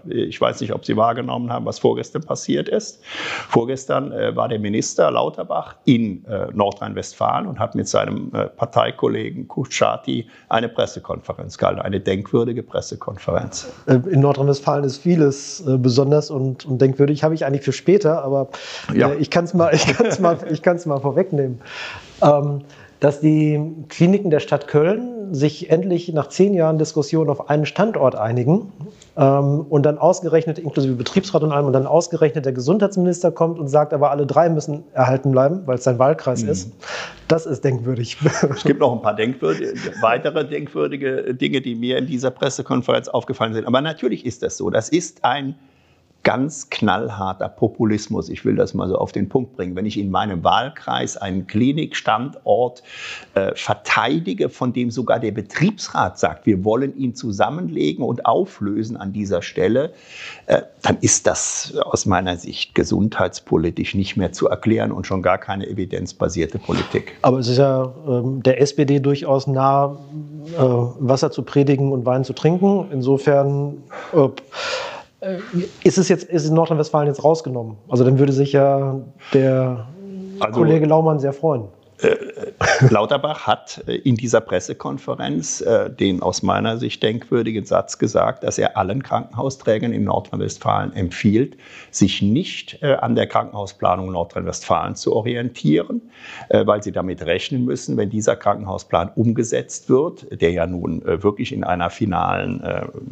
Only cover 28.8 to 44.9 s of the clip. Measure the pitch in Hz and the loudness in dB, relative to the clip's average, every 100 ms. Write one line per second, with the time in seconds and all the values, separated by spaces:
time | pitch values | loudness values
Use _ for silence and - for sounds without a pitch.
28.8 | 175 - - - 139 139 139 147 143 151 | -16 -18 -8 2 4 4 2 0 2 2
29.8 | 147 147 156 185 165 160 160 156 160 147 | 4 4 2 2 2 2 2 -4 -2 0
30.8 | 135 123 120 190 190 160 156 143 143 131 | 0 0 0 0 2 0 2 2 2 2
31.8 | 135 156 170 165 156 156 131 127 123 208 | 4 2 2 2 2 2 -4 -2 2 2
32.8 | 202 196 180 175 175 160 165 170 143 147 | 2 2 0 2 0 2 0 0 2 2
33.8 | 151 147 143 143 143 143 170 156 147 147 | 2 2 2 2 2 4 4 2 -2 -8
34.8 | - 135 127 131 139 131 135 185 160 123 | -6 0 2 2 2 4 4 0 -2 0
35.8 | 131 120 131 156 - 123 113 95 101 - | 0 2 2 2 -2 -2 -2 -4 -6 -14
36.8 | - - - - - 160 160 131 143 123 | -12 -12 -12 -8 0 0 0 -2 -2 -2
37.8 | 120 120 117 - 151 - 147 135 151 143 | -2 -4 -4 0 0 2 0 0 0 2
38.8 | 143 120 107 104 113 131 - - - - | 2 2 -2 0 -2 0 -2 -2 -4 -6
39.8 | - - 113 123 156 160 143 147 147 156 | -8 0 0 2 0 -2 -4 -6 -6 -4
40.8 | 147 143 135 131 - 127 143 139 131 117 | -4 -2 -4 -4 -4 -2 0 0 -2 -4
41.8 | 123 131 131 127 127 - 143 - 120 131 | -2 -2 -2 -2 -4 -2 -4 -4 -2 -2
42.8 | 120 123 123 123 - 120 113 110 110 127 | 0 0 0 -6 -4 -4 -2 -2 -2 -2
43.8 | 156 151 127 104 123 - - - 95 110 | -2 -4 -4 -4 -8 -6 -8 -6 -2 -2
44.8 | - | 0